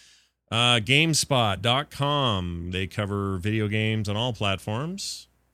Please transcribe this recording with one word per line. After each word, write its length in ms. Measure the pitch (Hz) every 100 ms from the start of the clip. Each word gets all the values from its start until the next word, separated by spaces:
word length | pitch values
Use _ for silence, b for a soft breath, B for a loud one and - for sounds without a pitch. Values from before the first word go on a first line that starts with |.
| b b b b _
Uh, 280 | 110 120 120
GameSpot 800 | 107 139 165 147 - 131 110 92
dot 280 | 117 127 151
com. 800 | - 143 147 131 98 87 85 87
They 160 | 92 95
cover 500 | - 101 101 98 95
video 300 | 104 110 104
games 420 | 107 107 110 101
on 80 | 104
all 160 | 123
platforms, 920 | 110 101 95 - 110 156 196 - - - _ _